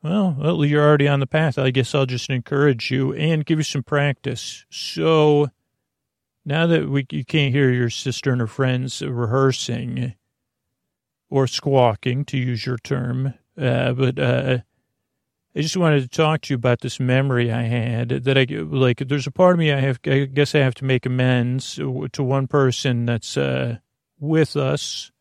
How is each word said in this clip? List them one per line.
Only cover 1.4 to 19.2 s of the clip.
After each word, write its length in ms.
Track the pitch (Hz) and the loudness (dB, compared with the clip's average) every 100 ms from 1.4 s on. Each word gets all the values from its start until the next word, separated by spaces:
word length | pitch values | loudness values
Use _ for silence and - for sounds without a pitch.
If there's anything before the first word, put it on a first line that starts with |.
| 156 135 | 0 2
I 140 | 135 | 0
guess 240 | 131 120 143 | 2 0 0
I'll 100 | 131 | 0
just 240 | 123 - | -2 -4
encourage 640 | 131 - 143 147 120 - | -6 -2 2 4 2 -2
you 240 | 131 135 - | -2 -2 0
and 320 | 151 160 147 | 0 0 0
give 100 | 156 | 0
you 60 | |
some 180 | 151 143 | 0 -4
practice. 840 | - 147 143 135 135 120 - - _ | -2 0 0 -2 -6 -8 -10 -16 _
So, 800 | - - 165 160 160 151 147 143 _ _ _ _ _ _ _ _ _ - | -12 -10 -2 2 4 6 4 2 _ _ _ _ _ _ _ _ _ -6
now 220 | 151 165 | 0 2
that 200 | 165 151 | 2 2
we, 200 | 139 131 | -2 -2
you 160 | 151 131 | -8 -2
can't 260 | 156 139 | 0 2
hear 200 | 135 135 | 2 2
your 180 | 123 120 | 2 -2
sister 420 | - - 120 139 | -4 -8 -4 -2
and 80 | 123 | 0
her 60 | 113 | -2
friends 560 | - 131 127 127 - | -2 -2 -2 -4 -8
rehearsing 1120 | 143 120 117 131 135 127 - 117 123 123 123 101 _ _ _ _ _ _ _ _ _ _ _ | -6 -4 0 2 2 0 -4 -6 -6 -6 -6 -10 _ _ _ _ _ _ _ _ _ _ _
or 160 | 139 131 | 0 0
squawking, 760 | - - 135 120 104 127 127 143 | -2 0 4 4 2 -4 -4 -4
to 120 | 135 | -4
use 260 | 127 117 | -4 -4
your 140 | - 123 | -4 -8
term, 560 | - 135 123 127 135 - _ - | -4 -4 -4 -4 -4 -8 _ -4
uh, 340 | 135 123 127 | -2 0 0
but, 260 | 127 131 131 | 0 -2 0
uh, 400 | 135 127 131 127 - _ _ _ _ _ _ _ _ - | 0 0 0 -2 -4 _ _ _ _ _ _ _ _ -6
I 60 | |
just 140 | 156 190 | -4 0
wanted 260 | 170 147 | 2 2
to 60 | 123 | 0
talk 340 | - 156 156 | 0 0 0
to 120 | - | -2
you 20 | 135 | -2
about 260 | 123 120 | 0 0
this 180 | 127 - | -4 -4
memory 520 | 127 127 139 123 120 | 0 2 2 0 0
I 120 | 117 | -2
had 460 | 117 120 117 117 120 | -2 -2 -2 -4 -4
that 280 | 135 127 135 | -2 2 2
I, 80 | 127 | 2
like, 540 | - 156 143 127 120 | -2 -4 2 2 2
there's 260 | 131 143 | -2 -4